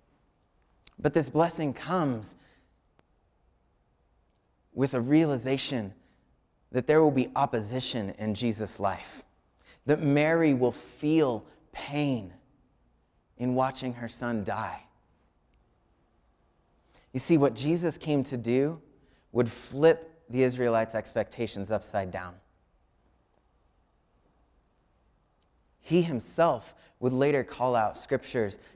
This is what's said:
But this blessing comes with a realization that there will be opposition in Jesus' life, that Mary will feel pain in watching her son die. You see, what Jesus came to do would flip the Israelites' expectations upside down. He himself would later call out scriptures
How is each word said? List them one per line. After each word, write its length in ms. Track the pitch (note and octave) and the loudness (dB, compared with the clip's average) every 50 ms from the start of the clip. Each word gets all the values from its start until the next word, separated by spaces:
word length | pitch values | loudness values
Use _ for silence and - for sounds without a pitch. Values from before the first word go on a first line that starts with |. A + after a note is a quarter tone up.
| _ _ _ _ _ _ _ _ _ _ _ _ _ _ _ _ _ - _ - | _ _ _ _ _ _ _ _ _ _ _ _ _ _ _ _ _ -20 _ -2
But 140 | - D3 | -2 2
this 160 | D3 E3 D3 C3 | 2 2 0 2
blessing 460 | B2+ D3+ E3+ E3+ E3 E3+ D#3 C#3+ A#2+ | 2 2 2 2 0 -2 -4 -4 -4
comes 640 | - - D3 F3+ F#3 D#3 C#3 B2 A2 G#2 - - - _ _ _ _ _ _ _ _ _ _ _ _ _ _ _ _ _ _ _ _ _ _ _ _ _ _ _ _ _ _ _ _ _ _ _ _ _ _ _ _ _ _ _ _ _ _ | -6 -6 -2 -2 0 0 0 -2 -4 -8 -12 -18 -20 _ _ _ _ _ _ _ _ _ _ _ _ _ _ _ _ _ _ _ _ _ _ _ _ _ _ _ _ _ _ _ _ _ _ _ _ _ _ _ _ _ _ _ _ _ _
with 220 | _ A#2 C3+ C3+ C#3 | _ -2 -2 0 0
a 60 | B2 | -2
realization 880 | A#2 B2+ D3 D#3+ E3 D3+ C#3 B2 A2+ C3+ C#3 C3 - - C#3 A#2+ G#2 F#2+ G2 - _ _ _ _ _ _ _ _ _ _ _ _ _ _ | 2 4 4 4 4 4 0 -2 0 -2 -2 -2 -2 -2 -4 -4 -4 -6 -10 -16 _ _ _ _ _ _ _ _ _ _ _ _ _ _
that 160 | - B2+ A#2+ | -4 -2 2
there 160 | - D3+ D#3 | 4 4 6
will 80 | D#3+ D3+ | 6 6
be 200 | C3 C3 B2 - - | 4 2 0 0 0
opposition 760 | C3+ C#3+ - - A2+ G#2+ G#2 B2 B2+ B2 - - A#2 G2+ F#2+ - | 0 0 0 0 -4 -4 -4 -6 -6 -4 -4 -4 -4 -4 -6 -6
in 180 | - G#2+ A2 G#2 | -6 -4 -4 -4
Jesus' 460 | - B2 A#2 G#2 G#2 G#2+ F#2+ - - | -2 -2 -2 -2 -2 -6 -8 -6 -4
life, 440 | G2 G2 F#2 E2+ - - - - - _ _ _ _ _ _ _ _ - - _ _ | -4 -4 -4 -4 -10 -16 -20 -20 -20 _ _ _ _ _ _ _ _ -20 -20 _ _
that 180 | D3 D3+ D#3 | 0 0 2
Mary 520 | D#3+ C#3+ C#3+ D3 D3+ D#3 E3 E3 E3 D#3 C3+ | 2 2 2 4 4 2 4 4 4 4 4
will 180 | A#2+ B2+ B2 | 4 2 0
feel 720 | A2+ - - - - - - D3+ D#3+ D#3+ D3+ C3 A#2 G#2 - - - _ _ _ | 0 -2 -12 -20 -12 -4 0 2 4 4 4 4 2 -2 -6 -12 -20 _ _ _
pain 600 | - - - - C#3+ D3 D3 C#3+ C3 A2+ G2 F2 F2 - _ _ _ _ _ _ _ _ _ _ _ _ _ _ _ _ _ _ _ | -16 -14 -12 -6 -2 -2 0 0 0 -2 -4 -10 -16 -20 _ _ _ _ _ _ _ _ _ _ _ _ _ _ _ _ _ _ _
in 180 | - B2 B2+ B2+ | -6 -4 -2 0
watching 380 | C3 C3 C3+ C3+ - C3+ B2+ | 0 0 -2 -4 -6 -8 -8
her 160 | A#2+ A#2+ A#2+ A2+ | -8 -8 -10 -12
son 340 | - - B2+ A#2+ A#2 A2 | -10 -6 -4 -4 -4 -4
die. 420 | G2 G#2 G2 G#2+ G#2+ F2 - - - _ _ _ _ _ _ _ _ _ _ _ _ _ _ _ _ _ _ _ _ _ _ _ _ _ _ _ _ _ _ _ _ _ _ _ _ _ _ _ _ _ _ _ _ _ | -4 -4 -6 -6 -6 -8 -10 -14 -16 _ _ _ _ _ _ _ _ _ _ _ _ _ _ _ _ _ _ _ _ _ _ _ _ _ _ _ _ _ _ _ _ _ _ _ _ _ _ _ _ _ _ _ _ _
You 80 | - B2+ | -8 -8
see, 160 | - - E3+ | 2 4 4
what 160 | D3 C#3+ C3+ | 6 6 4
Jesus 460 | A2+ A2+ C3 D3+ E3+ E3+ F3 D#3+ - - | 2 0 0 0 0 0 0 -2 -4 -4
came 240 | - D#3+ D3 C#3 | -2 0 0 0
to 160 | C3 - C3+ A#2+ | 0 -2 -4 -4
do 420 | G#2+ A#2 B2 C3 C#3 D3+ E3 D#3 - _ _ _ _ _ _ _ _ _ | 0 2 2 2 2 0 -2 -8 -14 _ _ _ _ _ _ _ _ _
would 180 | - A#2 B2 A2+ | 0 0 0 0
flip 580 | - - - - B2 C#3 D3+ E3 D#3+ E3 - - - _ _ - | -2 -10 -16 -12 -2 4 6 6 6 4 -2 -12 -20 _ _ -6
the 140 | A#2 B2+ C3 | 0 2 2
Israelites' 500 | B2+ B2 B2+ B2 A#2 A2+ A2+ A2+ A2+ - | 2 2 0 0 2 2 2 0 0 -4
expectations 760 | A2 G#2+ - - A2+ G#2 - - - A#2 G#2 - G2+ G2 G2+ | -6 -8 -4 -4 -4 -4 -4 -4 -6 -6 -6 -6 -8 -6 -4
upside 400 | G#2+ G2 - - - G2+ F#2+ F2+ | -4 -4 -4 -4 -4 -4 -4 -4
down. 240 | F2+ F#2 F2+ F2+ F2+ F#2 _ _ _ _ _ _ _ _ _ _ _ _ _ _ _ _ _ _ _ _ _ _ _ _ _ _ _ _ _ _ _ _ _ _ _ _ _ _ _ _ _ _ _ _ _ _ _ _ _ _ _ _ _ _ _ _ _ _ _ _ _ _ _ _ _ _ _ _ | -8 -10 -12 -12 -16 -20 _ _ _ _ _ _ _ _ _ _ _ _ _ _ _ _ _ _ _ _ _ _ _ _ _ _ _ _ _ _ _ _ _ _ _ _ _ _ _ _ _ _ _ _ _ _ _ _ _ _ _ _ _ _ _ _ _ _ _ _ _ _ _ _ _ _ _ _
He 200 | _ - D#3 F3+ | _ 2 2 2
himself 760 | E3+ E3+ C#3+ A2+ - - - - E3 E3+ C3+ A2+ - - - _ - _ _ _ | 2 2 -2 -4 -6 -6 0 2 2 2 2 -2 -6 -14 -20 _ -20 _ _ _
would 120 | B2 B2+ | -2 0
later 320 | C3 B2+ C#3 D3 D3+ C3+ A#2+ | 2 2 2 2 2 0 -2
call 300 | - - - B2 C3 B2 | -4 -4 -2 0 0 2
out 220 | A#2 G#2+ G2+ - - | 2 0 0 -4 -6
scriptures 600 | - - C#3 - - - - B2 G#2+ G2 F#2+ - - - - | -4 -4 -4 -4 -4 -4 -4 -2 -2 -2 -4 -10 -18 -20 -20